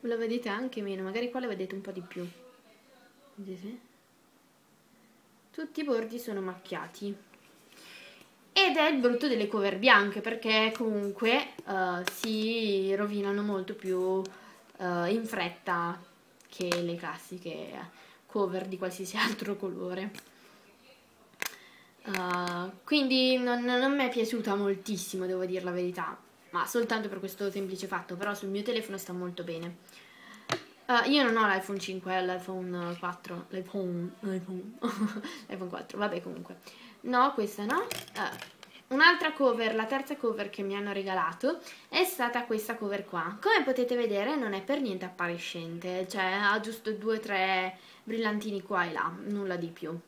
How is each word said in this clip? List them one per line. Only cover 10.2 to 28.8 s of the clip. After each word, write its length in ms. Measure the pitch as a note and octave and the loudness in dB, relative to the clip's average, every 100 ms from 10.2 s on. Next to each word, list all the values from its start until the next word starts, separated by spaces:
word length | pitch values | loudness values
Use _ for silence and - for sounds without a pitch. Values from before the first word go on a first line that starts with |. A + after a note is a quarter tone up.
perché 520 | A3 A3+ A3+ A3 A3 A3 | -4 -4 2 4 4 2
comunque, 800 | A3+ G#3 G3+ G3 A3+ B3+ - - - | 0 0 -2 0 4 4 2 -10 -4
eh, 360 | G3 F#3 F3 F3+ | 0 0 0 -4
si 800 | - A3+ A3 A3 A#3 A3 G3 F#3+ | -4 -2 0 2 2 2 2 2
rovinano 480 | G3 G#3 G#3 G3+ G3+ | 2 2 0 0 0
molto 320 | G#3 G3 F#3 | 0 -2 -4
più, 480 | G3+ F#3+ F#3 F#3 F#3+ F#3+ - - - - - | -6 -2 0 2 2 0 -8 -20 -20 -20 -6
eh, 340 | F3+ F3 F3 | -2 0 2
in 120 | A3+ | 0
fretta 760 | A3 G3+ F3 E3+ - F3 E3+ F3+ - - - - - | 0 -2 -4 -4 -2 0 0 -4 -10 -20 -20 -20 -20
che 280 | - F3+ F3 | -6 -2 0
le 120 | F3 | 0
classiche 960 | E3+ E3+ D#3+ - F3+ F3 D#3 - - F3 - - - - | -4 -6 -10 -12 -12 -10 -10 -10 -10 -12 -16 -20 -20 -6
cover 400 | G#3+ F#3+ F#3 F#3 | 0 0 0 -4
di 120 | F#3 | -4
qualsiasi 380 | F#3 F3+ F#3+ G#3 | -6 -6 -6 -2
<laughs> 20 | |
altro 380 | A3 G#3 G3+ G3+ | 0 -2 -4 -4
colore. 560 | F#3+ F3 F#3 F#3 G3+ - - - - - - - - - - _ - - - - - - - - - | -4 -6 -6 -4 -6 -8 -18 -20 -20 -20 -20 -20 -20 -20 -20 _ -20 -8 -8 -8 -20 -20 -20 -16 -4
Eh, 640 | F#3+ F3+ F3+ F3+ F3 F#3 - | -2 0 0 -2 -2 -4 -8
quindi 540 | - D4+ C4+ C4 B3+ B3+ | 2 2 6 4 6 4
non, 260 | B3 A#3+ | 2 0
non 300 | A#3+ B3 C4+ | 2 2 4
mi 100 | C#4 | 4
è 40 | B3+ | 2
piaciuta 460 | B3 A3 A#3+ G#3+ | 0 0 0 0
moltissimo, 720 | G3 G3+ G3 F#3+ G3 - F#3+ F#3 | 2 2 0 -2 -4 -4 -4 -2
devo 180 | F#3 | -2
dire 200 | F#3 F#3 | 0 -2
la 80 | F3+ | -2
verità, 440 | F3+ F3+ F3+ E3 - - - - | -2 -2 -2 -6 -8 -16 -20 -6
ma 160 | F3 D3+ | -2 0
soltanto 420 | A#3+ A#3 A3+ G#3 | 0 2 0 -2
per 100 | F#3+ | -6
questo 320 | F#3+ - G3+ | -8 -4 -4
semplice 360 | G3 F#3+ F#3+ F#3+ | -2 -4 -6 -4
fatto, 280 | F#3 F3 F3+ | -6 -6 -6
però 180 | G3+ | -4
sul 140 | G3+ G3 | -4 -4
mio 140 | G3 | -4
telefono 340 | G#3 A3 | -2 -2